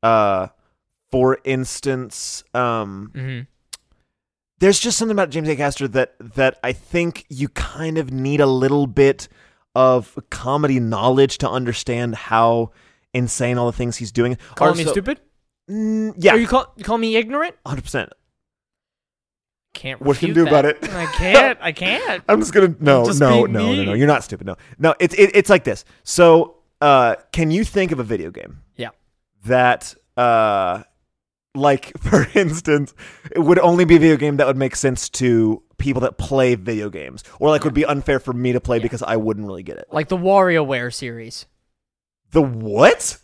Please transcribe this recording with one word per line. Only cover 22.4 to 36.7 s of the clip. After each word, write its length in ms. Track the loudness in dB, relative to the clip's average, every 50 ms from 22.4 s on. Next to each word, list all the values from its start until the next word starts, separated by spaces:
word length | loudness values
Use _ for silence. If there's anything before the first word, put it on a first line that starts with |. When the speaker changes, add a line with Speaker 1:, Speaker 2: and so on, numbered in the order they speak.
Speaker 1:
just 140 | 0 0 2
gonna, 200 | 4 4 4 2 0
no, 240 | 2 4 4 4 4
Speaker 2:
Just 160 | 2 2 2
Speaker 1:
no, 220 | 4 4 6 4 4
Speaker 2:
being 100 | 2 0
Speaker 1:
no, 80 | -2 0
no, 60 | 0 0
Speaker 2:
me. 120 | -2 -2
Speaker 1:
no. 60 | -2 0
You're 140 | 0 2
not 180 | 2 2 0 -2
stupid. 220 | -8 -14 -12 -10
No, 100 | -12 -12 _ -16 -20 -12 _
no. 160 | 0 0 2 2
It's, 160 | 0 -2 4
it, 160 | 4 4 6 6
it's 160 | 2 4 4
like 140 | 2 2 2
this. 200 | -2 -8 -8 -12 _ _ _ _
So, 540 | -8 2 4 6 8 8 6 4 2 -6 _ _ _ _ _
uh, 360 | 2 4 4 6 4 2 0 -4 _ _ -4
can 180 | -2 -2 0
you 120 | 0 -2 -2
think 300 | -2 -2 -2 -2 -2 -4
of 60 | -6
a 20 | -4
video 260 | -4 -6 -6 -6 -10
game? 300 | -14 -16 -18 -18 -20 -20 -20 _ _
Speaker 2:
Yeah. 140 | -14 -14 -14 _ _ _ _ _ _ _ _ _ _ _
Speaker 1:
That, 500 | -2 2 2 4 2 2 0 -4 -16 -20 _ _ _ _
uh, 680 | -2 0 2 2 2 2 2 0 0 -2 -2 -4 -6 -10 _ _ _ _ _ _ _ _ _ _ _ _ _ _
like, 380 | 0 2 2 2 0 -2 -10 -16 -10
<laughs> 20 |
for 260 | -4 2 2 2 2 2 0
instance, 600 | 0 0 0 -2 -4 -2 0 0 0 0 -4 _ _ -20 -20 -20 -20 _ -8 -4
it 80 | -2
would 180 | 2 4 4 4
only 260 | 4 4 4 4 6
be 120 | 6 6
a 20 | 8
video 180 | 8 6 4
game 220 | 4 2 -2 0 0
that 80 | 0
would 100 | 0 0
make 200 | 0 -2 -4 -4
sense 340 | -2 -2 -2 -2 -2 -8 -10
to 520 | -6 -2 0 2 2 4 2 2 0 -4 _ _ _
people 240 | _ -4 -4 -2 -2 -2
that 140 | -4 -4
play 380 | -6 -8 -2 0 2 2 2 0
video 340 | -2 -4 -6